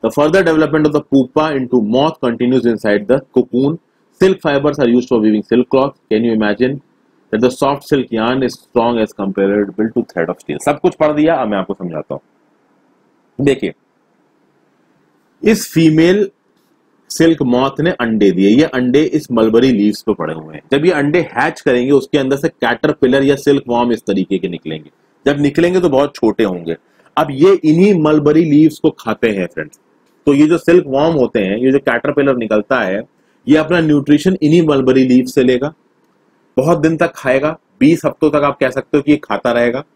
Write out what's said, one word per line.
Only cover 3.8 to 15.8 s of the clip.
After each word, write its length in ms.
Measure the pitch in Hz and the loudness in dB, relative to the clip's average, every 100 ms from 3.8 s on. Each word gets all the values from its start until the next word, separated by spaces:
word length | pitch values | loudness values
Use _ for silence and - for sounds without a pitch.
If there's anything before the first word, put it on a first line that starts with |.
| _ _ _ _ | _ _ _ _
Silk 140 | 190 185 160 | 0 0 -2
fibers 320 | 143 147 143 | 0 -2 0
are 100 | 123 | 2
used 180 | 120 120 | 2 0
for 120 | 120 | 0
weaving 240 | 107 107 | 2 0
silk 220 | 101 120 123 131 | 0 -2 2 0
cloth। 180 | 139 - _ | 0 -6 _
Can 100 | 110 | -2
you 140 | 117 110 | 0 0
imagine 320 | 104 104 127 143 _ _ _ _ _ | -2 0 -2 -4 _ _ _ _ _
that 80 | 110 | -2
the 100 | 123 | -2
soft 300 | 127 139 143 - | 0 -2 -2 -2
silk 120 | 143 123 | -2 -2
yarn 380 | 113 113 131 | -4 -2 -2
is 80 | 127 | -4
strong 500 | - _ 120 117 120 | -6 _ -2 0 0
as 80 | 107 - | -4 -4
comparable 680 | 98 95 98 101 101 92 110 | -6 -2 0 0 -2 -4 -4
to 160 | 117 | -4
thread 260 | - - 82 | -6 -4 -6
of 60 | - | -6
steel? 220 | - 143 - | -10 -6 -4
सब 140 | 147 | -2
कुछ 160 | 185 - | -2 0
पढ़ 180 | 151 | -2
दिया, 220 | 151 156 160 | 0 0 0
अब 120 | 117 | -2
मैं 100 | 101 | -4
आपको 160 | 92 | -4
समझाता 400 | 98 90 80 - | -8 -8 -10 -10
हूँ। 80 | 71 _ _ _ _ _ _ _ _ _ _ _ - | -12 _ _ _ _ _ _ _ _ _ _ _ -4
देखिए, 320 | 143 131 92 - _ _ _ _ _ _ _ _ _ _ _ _ _ _ _ _ | -2 -2 -4 -10 _ _ _ _ _ _ _ _ _ _ _ _ _ _ _ _
इस 280 | - - - | 0 0 -2
female 560 | - | 2